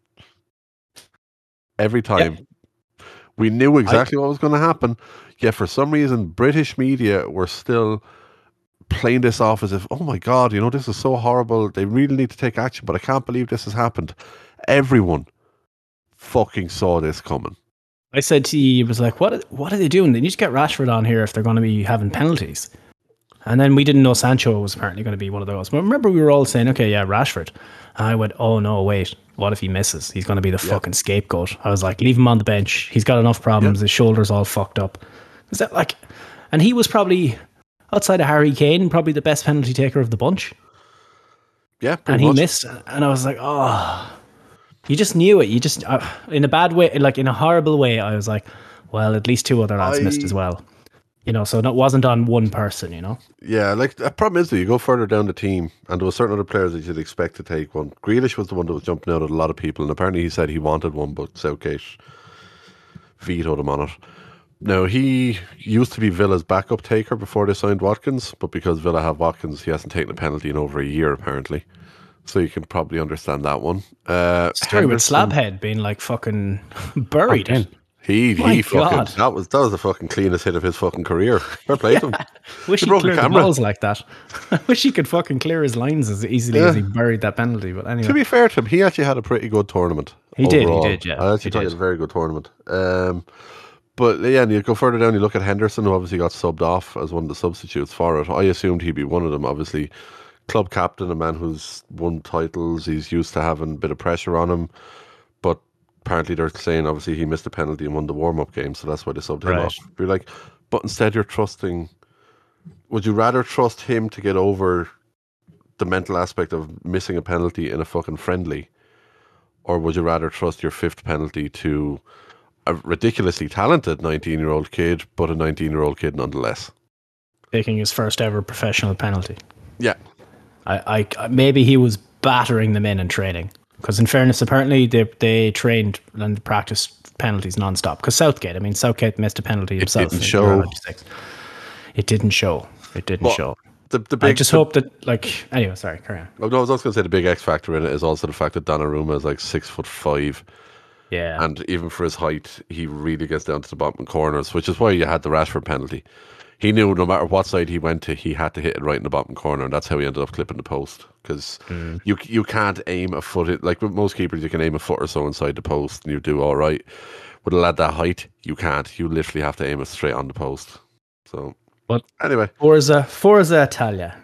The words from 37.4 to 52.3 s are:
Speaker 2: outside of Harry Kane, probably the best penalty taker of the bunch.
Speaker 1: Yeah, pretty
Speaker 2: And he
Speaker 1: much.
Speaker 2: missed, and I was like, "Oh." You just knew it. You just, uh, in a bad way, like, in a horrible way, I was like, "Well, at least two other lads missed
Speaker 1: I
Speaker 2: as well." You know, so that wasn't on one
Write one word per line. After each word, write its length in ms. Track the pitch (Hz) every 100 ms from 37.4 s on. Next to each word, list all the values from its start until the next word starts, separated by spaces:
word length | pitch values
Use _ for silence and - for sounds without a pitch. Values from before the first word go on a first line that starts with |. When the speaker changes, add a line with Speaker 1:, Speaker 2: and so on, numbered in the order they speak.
| - _ _ _ _
Speaker 2:
outside 280 | 208 - 185
of 40 | 143
Harry 240 | 151 151
Kane, 360 | 139 147 170 180
probably 240 | 170 160
the 80 | 147
best 220 | 156 147
penalty 300 | - 147 127
taker 260 | 127 135 139
of 100 | 117
the 60 | 110
bunch. 380 | 131 190 - - _ _ _ _ _ _ _ _ _ _ _ _
Speaker 1:
Yeah, 140 | 123 165
pretty 160 | -
Speaker 2:
And 60 | 135
he 40 | 147
Speaker 1:
much. 80 | 139
Speaker 2:
missed, 280 | 170 - 120 123 -
and 180 | 139
I 40 | 143
was 180 | 135 131
like, 100 | 117
"Oh." 720 | 135 147 127 101 - 101 98 - _ _ _ _ _ _ -
You 80 | 143
just 180 | 202 170
knew 240 | 180 202
it. 60 | 110
You 120 | 117
just, 220 | 143 -
uh, 160 | - 131 - - -
in 140 | 151
a 40 | 139
bad 240 | 160 175
way, 160 | 165 175 147
like, 180 | 139 131
in 80 | 135
a 40 |
horrible 460 | 110 156 170 156 151
way, 220 | 131 113
I 140 | 101 107
was 100 | 101
like, 180 | 107 - - - - -
"Well, 240 | 107 110
at 120 | 110 107
least 180 | 123 -
two 160 | 123
other 140 | 107 101
lads 240 | 92 143
missed 220 | 98 95
Speaker 1:
I 20 |
Speaker 2:
as 100 | 92
well." 280 | 95 90 87 - _ _ _ _ _
You 80 | -
know, 120 | 110
so 180 | 104 117
that 120 | 117
wasn't 300 | 123 131 135
on 220 | 127 117
one 240 | 117